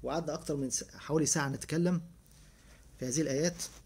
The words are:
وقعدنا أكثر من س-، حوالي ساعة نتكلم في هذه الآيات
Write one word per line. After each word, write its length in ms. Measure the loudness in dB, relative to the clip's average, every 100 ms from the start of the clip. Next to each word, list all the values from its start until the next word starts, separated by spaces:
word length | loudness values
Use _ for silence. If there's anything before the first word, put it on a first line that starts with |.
وقعدنا 300 | -2 -2 -2
أكثر 220 | -4 -2 -2
من 140 | 0
س-، 140 | -2
حوالي 420 | -4 -14 0 2 4
ساعة 240 | 4 2
نتكلم 520 | -2 -2 2 4 2 -2 -18 -20 -20 -20 -20 -20 -20 -20 -10
في 60 | -4
هذه 160 | 0
الآيات 420 | 0 2 0 -2 -10 -12